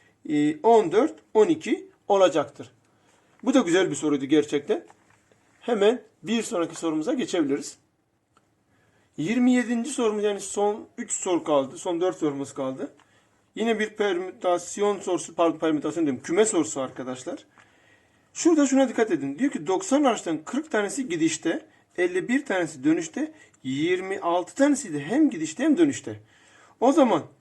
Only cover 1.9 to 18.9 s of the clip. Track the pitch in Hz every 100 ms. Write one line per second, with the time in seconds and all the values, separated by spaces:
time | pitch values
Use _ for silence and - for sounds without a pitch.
1.9 | _ - 196 180 151 139 - - _ _
2.9 | _ _ _ _ _ 226 269 175 175 175
3.9 | 147 156 143 131 151 147 147 143 339 -
4.9 | _ _ _ _ _ _ _ - 226 202
5.9 | 247 - _ 156 233 - 185 160 160 165
6.9 | 156 156 247 170 180 143 143 - - _
7.9 | _ _ _ _ _ _ _ _ _ _
8.9 | _ _ - 165 254 247 247 233 240 294
9.9 | 262 220 208 208 196 - 208 208 208 -
10.9 | - - - 190 170 151 143 131 120 185
11.9 | 170 185 180 151 139 - - 131 131 269
12.9 | - _ _ _ _ _ 185 226 208 214
13.9 | - 202 175 185 - 185 175 - 202 202
14.9 | 196 190 170 - - 165 156 160 151 151
15.9 | 160 151 123 - 175 214 175 147 139 127
16.9 | 127 127 127 - - - _ _ _ _
17.9 | _ _ _ _ - 330 302 277 269 269